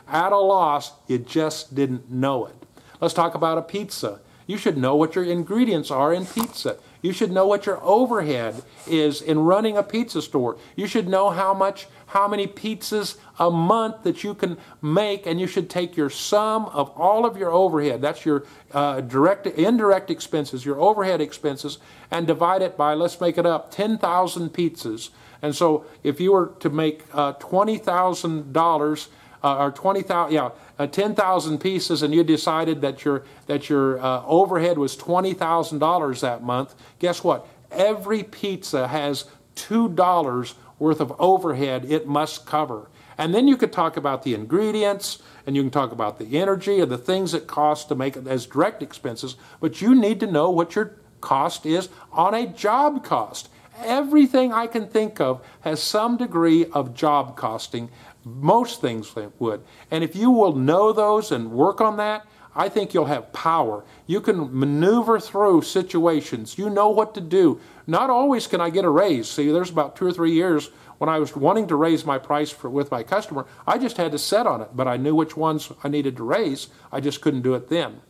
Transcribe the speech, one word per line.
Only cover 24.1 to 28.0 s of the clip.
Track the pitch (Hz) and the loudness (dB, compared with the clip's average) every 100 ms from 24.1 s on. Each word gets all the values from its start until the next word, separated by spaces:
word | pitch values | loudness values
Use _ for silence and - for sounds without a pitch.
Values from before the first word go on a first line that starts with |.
| 180 180 180 165 | 0 0 -2 -6
pizzas. | - 170 160 117 110 - - - - | -2 -2 -4 -10 -10 -12 -20 -20 -10
And | 151 143 | -6 0
so | 175 151 - - | 2 2 -2 -6
if | 147 143 | -4 0
you | 180 | 4
were | 196 170 - | 4 2 -2
to | 165 | -4
make, | 147 156 156 - | -2 -2 -4 -6
uh, | 143 143 | -2 -2
twenty | 139 - 185 214 214 | -4 -2 0 0 -2
thousand | 190 180 | 0 0